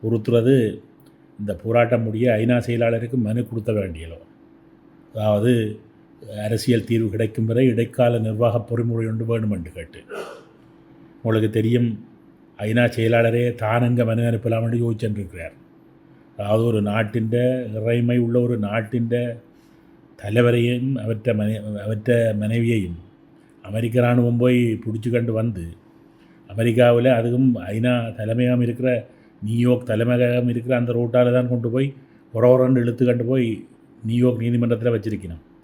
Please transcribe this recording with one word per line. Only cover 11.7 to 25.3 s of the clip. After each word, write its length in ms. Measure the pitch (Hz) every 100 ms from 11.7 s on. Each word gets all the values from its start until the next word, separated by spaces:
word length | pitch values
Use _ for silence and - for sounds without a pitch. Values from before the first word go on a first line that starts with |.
| 120 117 107 - - - _ _ _
ஐநா 320 | 104 117 120
செயலாளரே 680 | - 113 117 117 117 123 117
தான் 260 | 110 120
எங்க 240 | 120 120 113
மனு 160 | 113
அனுப்பலாம் 420 | 117 117 113 113
என்று 280 | 113 117 117
யோசிச்சுருக்கிறார். 600 | 107 113 104 90 90 80 - - _ _ - _ - _ -
அதாவது 260 | 104 110
ஒரு 180 | 117 110
நாட்டிൻ്റെ, 600 | 101 104 110 117 110 120 123 127 120
இறைமை 440 | 107 110 120 120 123
உள்ள 220 | 117 120
ஒரு 200 | 120 120
நாட்டிൻ്റെ 640 | 101 110 107 123 117 120 120 113 - _ _ _ _ - - -
தலைவரையும் 760 | 104 110 120 120 117 123 127 131
അവരുടെ 380 | 107 110 120
മന-, 480 | 107 104 110 107 104
അവരുടെ 360 | 104 110 107 120 113
மனைவியையும் 640 | 104 107 113 117 113 90 85 - _ _ _ _ _ -
അമേരിക്ക 360 | 104 117 120
റാണുവും 360 | 120 123 120 120
പോയി 380 | 123 123 120 110
പിടിച്ചു 340 | 113 110 113
കൊണ്ട് 220 | 117 117